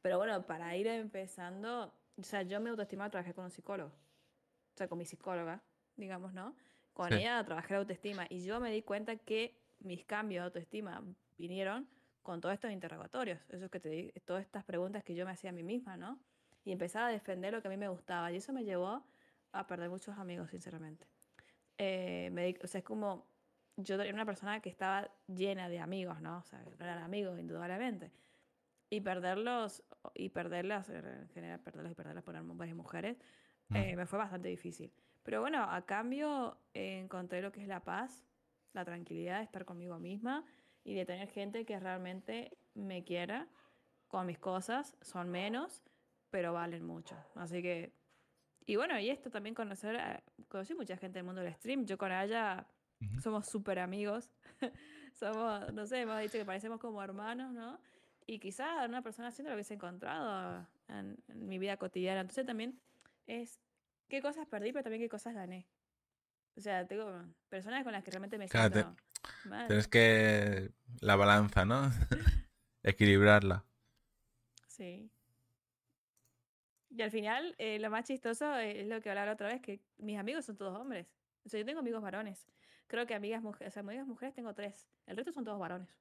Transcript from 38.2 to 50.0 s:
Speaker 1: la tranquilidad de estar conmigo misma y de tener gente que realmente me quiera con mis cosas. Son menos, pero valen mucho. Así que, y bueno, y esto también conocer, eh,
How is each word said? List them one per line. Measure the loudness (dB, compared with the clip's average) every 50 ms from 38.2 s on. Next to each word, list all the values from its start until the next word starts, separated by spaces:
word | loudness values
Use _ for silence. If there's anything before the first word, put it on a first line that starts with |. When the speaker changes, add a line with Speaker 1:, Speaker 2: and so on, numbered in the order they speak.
| -20 _ _ _ _ _ _ _ _ _ _
Speaker 1:
la | -6 -6
tranquilidad | -6 -6 -8 -8 -8 -6 -4 -4 -2 -2 -4
de | -4
estar | -6 -8 -10 -10
conmigo | -8 -10 -10 -8 -8 -8 -8
misma | -6 -6 -6 -4 -2 -2 -2 -4 -6 -8 -18 -20 _ _ _ _ _
y | -6 -2
de | -2 -2
tener | -2 -4 -6 -6 -8
gente | -6 -6 -6 -4 -4 -6 -4
que | -4 -4 -4
realmente | -2 -4 -4 -4 -4 -6 -6 -8 -6 -8 -8 -8 -8 -10 -14 _ _ _ _
me | -8 -6 -4 -4 -6 -4
quiera | -2 -2 -2 -2 -2 -2 -4 -6 -8 -14 -20 -20 -20 _ _ _ _ _ _ _ _
con | -2 -2 -2
mis | -2 -4 -4
cosas. | -2 -2 -2 -2 0 0 -2 -2 -2 -4 -10 _ -18
Son | -10 -6 -4 -4 -2
menos, | -2 -2 0 0 0 -2 -2 -4 -8 -14 _ -20 _ _ _ _ _ _ _ _
pero | 0 0 2 2 2
valen | 0 0 -2 -4 -4 -6
mucho. | -6 -8 -8 -10 -12 -14 -16 -16 -16 -10
Así | -10 -8 -4 -4 -2 0
que, | 0 -2 -2 -4 -8 _ _ _ _ _ _ _ _ _ _ _ _ _ _ -4
y | 0 2
bueno, | 2 4 2 2 2
y | 2 0
esto | 0 -2 -4 -6
también | -6 -6 -6 -4 -4
conocer, | -4 -4 -4 -4 -6 -4 -2 -2
eh, | 0